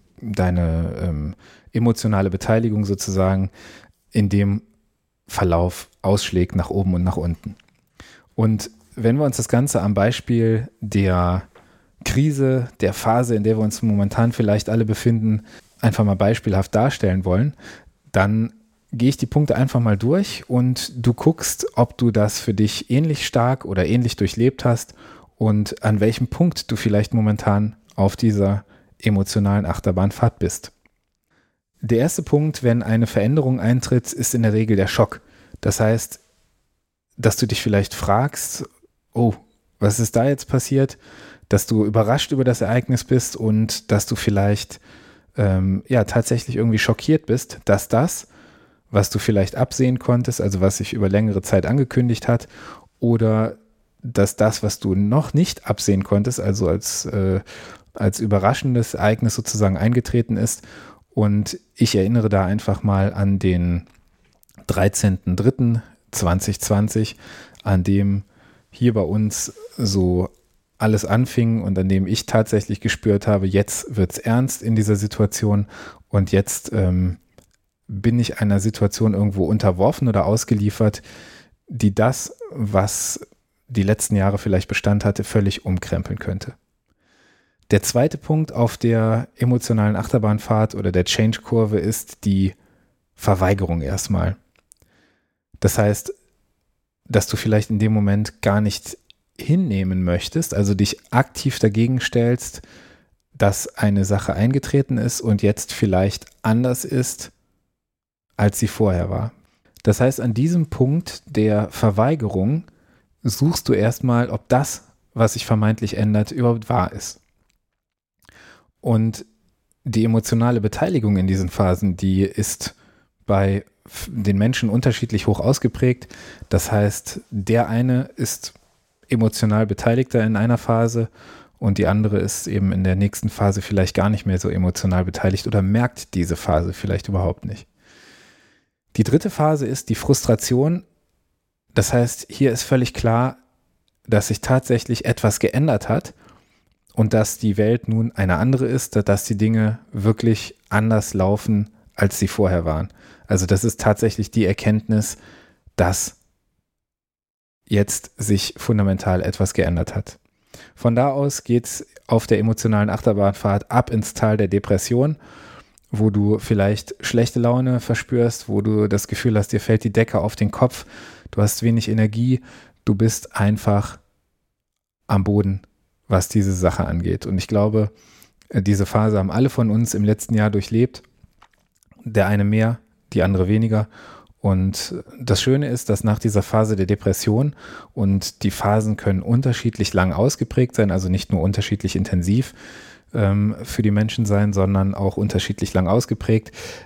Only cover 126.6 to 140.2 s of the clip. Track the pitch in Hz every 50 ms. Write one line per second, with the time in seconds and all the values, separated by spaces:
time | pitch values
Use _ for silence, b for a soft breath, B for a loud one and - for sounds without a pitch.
126.6 | - - 113 104 104 104 104 - - - - - - _ - 104 95 - 110 117
127.6 | 120 76 113 117 123 127 127 123 131 - - - - - - - - - - _
128.6 | _ _ _ _ _ _ _ _ _ _ - 113 113 110 - - - 107 104 107
129.6 | 113 101 98 - - 117 117 123 135 - - 123 110 110 110 101 107 117 120 113
130.6 | - - 117 113 117 117 117 117 113 - B B B B B B B B B _
131.6 | - 98 98 - 101 - 98 104 107 107 104 98 90 - - - - - - 104
132.6 | 98 95 92 92 95 95 92 95 101 101 - - - 107 - - 104 101 95 98
133.6 | 95 - 104 98 92 90 - - 92 104 107 104 - 98 95 90 - 90 87 90
134.6 | 92 90 90 - - 95 90 90 90 92 87 - - 95 95 - - - 107 104
135.6 | 95 95 104 113 120 123 - - - - - 90 85 85 82 - - - 87 80
136.6 | 87 90 90 - - 95 95 95 - - 101 92 92 90 - - - - 101 -
137.6 | - _ b b b b b b b b b b b b b b b b b b
138.6 | b b b _ _ _ - - 110 - 113 160 - 208 - - 151 151 156 147
139.6 | 135 110 131 131 - - 113 - - - 139 -